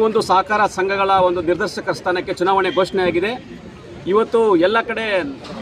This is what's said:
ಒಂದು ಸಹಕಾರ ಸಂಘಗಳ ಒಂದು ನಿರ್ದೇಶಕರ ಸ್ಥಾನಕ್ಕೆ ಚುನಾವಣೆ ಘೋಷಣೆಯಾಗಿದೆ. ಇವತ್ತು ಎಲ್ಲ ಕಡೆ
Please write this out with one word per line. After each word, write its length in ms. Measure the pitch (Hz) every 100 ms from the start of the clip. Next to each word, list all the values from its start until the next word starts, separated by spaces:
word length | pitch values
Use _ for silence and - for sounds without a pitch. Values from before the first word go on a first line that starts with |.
| 220
ಒಂದು 140 | 214 185
ಸಹಕಾರ 320 | 185 165 214 196 -
ಸಂಘಗಳ 320 | 190 196 196 190 180
ಒಂದು 120 | 175 165
ನಿರ್ದೇಶಕರ 460 | 175 202 220 196 -
ಸ್ಥಾನಕ್ಕೆ 320 | 185 180 190 175
ಚುನಾವಣೆ 320 | 180 196 190 185
ಘೋಷಣೆಯಾಗಿದೆ. 540 | 185 190 180 170 202 254 - - - - - - 160
ಇವತ್ತು 280 | 208 226 233 220 175 180
ಎಲ್ಲ 140 | 226 233
ಕಡೆ 180 | 220 220 190 143 135 - -